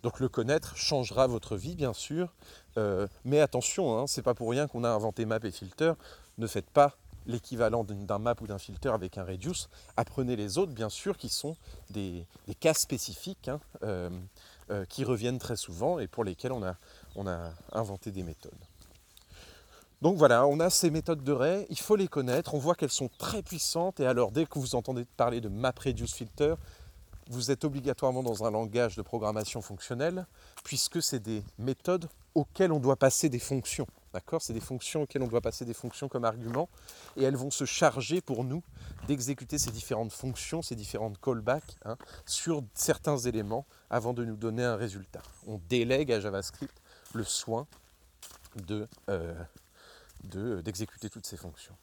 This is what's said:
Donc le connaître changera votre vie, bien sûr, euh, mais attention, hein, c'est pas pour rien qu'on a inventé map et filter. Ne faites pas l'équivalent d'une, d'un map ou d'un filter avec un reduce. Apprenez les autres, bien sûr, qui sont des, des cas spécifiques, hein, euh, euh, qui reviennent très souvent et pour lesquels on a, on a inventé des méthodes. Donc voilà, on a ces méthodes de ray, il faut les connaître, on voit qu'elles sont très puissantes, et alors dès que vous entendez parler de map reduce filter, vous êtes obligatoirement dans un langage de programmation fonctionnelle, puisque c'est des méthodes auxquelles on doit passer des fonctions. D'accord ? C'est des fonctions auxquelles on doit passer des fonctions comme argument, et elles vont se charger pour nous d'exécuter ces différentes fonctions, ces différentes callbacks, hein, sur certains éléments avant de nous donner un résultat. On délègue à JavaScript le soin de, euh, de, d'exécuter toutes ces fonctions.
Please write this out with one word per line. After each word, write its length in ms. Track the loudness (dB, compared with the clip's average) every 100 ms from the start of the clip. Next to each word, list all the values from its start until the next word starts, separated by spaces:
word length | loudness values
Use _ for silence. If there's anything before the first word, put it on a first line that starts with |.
Donc 180 | -4 0
le 80 | 0
connaître 480 | 0 2 2 0 -4
changera 500 | 0 0 0 4 4
votre 300 | 4 -4 -6
vie, 180 | -4
bien 180 | -2 -2
sûr, 420 | -2 -4 -2 -2 _ -20 -20 -6 0
euh, 280 | 2 2 0 -4
mais 160 | 2 6
attention, 580 | 6 4 -2 0 2 2
hein, 80 | 0
c'est 160 | 0
pas 120 | 0
pour 160 | 2 2
rien 160 | 2 0
qu'on 180 | 0
a 60 | 2
inventé 340 | 2 0 -2
map 140 | -2 0
et 80 | -2
filter. 420 | -8 -14 0 2 2 -8 -20 -18 -6
Ne 80 | -4
faites 220 | -4 4
pas 280 | 8 8 6 -20 -14
l'équivalent 580 | -6 -6 -4 2 2 2
d'une, 240 | -2 -6 -2
d'un 120 | 0
map 180 | 0 -2
ou 60 | -4
d'un 120 | -8
filter 320 | -8 -6 -2
avec 280 | 0 -2 -6
un 60 |
reduce. 440 | -8 -6 -6 -6 -8 -14 -6 -2
Apprenez 400 | -2 0 0 0
les 220 | 0 0
autres, 140 | 0
bien 180 | -2 -6
sûr, 260 | -4 -4 -4
qui 120 | -4
sont 280 | -4 -4 -8 -14 -18 -8
des, 340 | -6 -4 -6 -10 -16 -12
des 80 |
cas 200 | 2 2
spécifiques, 720 | 4 0 -4 -6 -10 -12 -10 -6
hein, 100 | -8 -8 -8
euh, 280 | -4 -4 -4 -8 -12 -18 -20 -20 -6
euh, 140 | -6
qui 180 | -4 -4
reviennent 380 | -2 0 0 -4
très 160 | -4 -6
souvent 420 | -6 -2 0 0
et 80 | -4
pour 160 | -2
lesquels 300 | -4 -2 -6
on 100 | -4
a, 140 | -4 -6 -14 -20 -14 -8
on 100 | -6
a 240 | -4 -8 -12 -6
inventé 400 | -4 -4 -4 -8
des 100 | -6
méthodes. 320 | -6 -8 -14 -18 -20 -20 -20 -20 _ -20 -20 -20 -20 -20 -20 -20 -20 _
Donc 160 | 4 10
voilà, 280 | 10 10 8
on 140 | 6
a 100 | 4
ces 200 | 6 4
méthodes 340 | 2 0 -2
de 80 | 2
ray, 340 | 2 4 2 -2
il 100 | -8
faut 160 | 2 4
les 100 | 4
connaître, 480 | 0 2 0 0
on 40 | 0
voit 180 | 2 2
qu'elles 140 | 0
sont 200 | 0 -4 -6
très 240 | -4 -4
puissantes, 560 | -4 -4 -2 0 -2 2
et 80 | 2
alors 240 | 4 4
dès 160 | 2 0
que 120 | -2
vous 160 | -2
entendez 300 | -2 -2 -4 -6 2
parler 240 | 2 2
de 80 | -2
map 240 | 0 0 0
reduce 300 | -2 -2 -4
filter, 400 | -6 -10 2 2 2 -6 -18 -20 -20 -20 -18 -8
vous 220 | -4 0
êtes 140 | 0
obligatoirement 580 | 0 0 -2 2 2 2
dans 220 | 0 0
un 80 | 0
langage 420 | 0 0 2 2
de 80 | 0
programmation 580 | -6 -2 0 0 -4 -6
fonctionnelle, 680 | -8 -12 -6 -2 0 -2 -8 -18 -20 -18
puisque 400 | -6 -2 0 0
c'est 160 | 0 -2
des 240 | -2 -4 -6 -6
méthodes 500 | -4 -2 0 0 -2 -14 -2 0
auxquelles 340 | 0 4 4
on 80 | 6
doit 160 | 4
passer 340 | 6 6 6 2
des 120 | 0
fonctions. 480 | -2 -2 -2 -4 -6 -8 -10
D'accord ? 280 | -10 -4 -6
C'est 120 | -4
des 80 | -6
fonctions 420 | -6 -8 -4 -4
auxquelles 200 | -2 -2
on 40 | 0
doit 140 | 0
passer 240 | 0 -4
des 100 | -8
fonctions 340 | -6 -8 -8 -6
comme 160 | -2
argument, 440 | -2 -2 -4 -2 -4 -8 -20 -20 -14 2
et 80 |
elles 100 | 2
vont 160 | 2 -2
se 140 | -2
charger 560 | -2 4 4 4 0 -2
pour 240 | 0 -2
nous 180 | -2 -4 -6 -16 -14 -10 -2
d'exécuter 500 | -2 0 -4 -4 -2
ces 140 | -2
différentes 400 | -4 -4 -2 -2
fonctions, 500 | -4 -6 -6 -4 -6
ces 140 | -4 -8
différentes 440 | -6 -4 -4 -2
callbacks, 560 | -2 0 2 0 -2 -14
hein, 120 | -10 -10 -12 -18 -6
sur 360 | -4 0 -2 -2
certains 440 | -2 2 2 2 2
éléments 480 | 0 0 -2 -4 -8 -20 _
avant 220 | 0 0
de 120 | -2
nous 120 | -4 -2
donner 260 | -2 2
un 140 | 2 2
résultat. 460 | -2 -6 -12 -16 -18 -18 -12
On 120 | -10 2
délègue 440 | 2 6 4 4
à 80 | 2
JavaScript 600 | 2 -2 -4 -8 -12 -12 -20 -20 -8
le 120 | -6
soin 420 | -2 -4 -2 -4 -4 -16 _ _ -20 _ -20 -20 -16
de, 320 | -14 -6 -6 -6 -10 -4
euh, 240 | -2 -2 -8 -12 -16 _ -20 -20 -20 -20 -18
de, 380 | -12 -6 -4 -4
d'exécuter 500 | -6 -6 -8 -8 -12
toutes 160 | -12 -12
ces 100 | -12
fonctions. 380 | -14 -16 -20 -20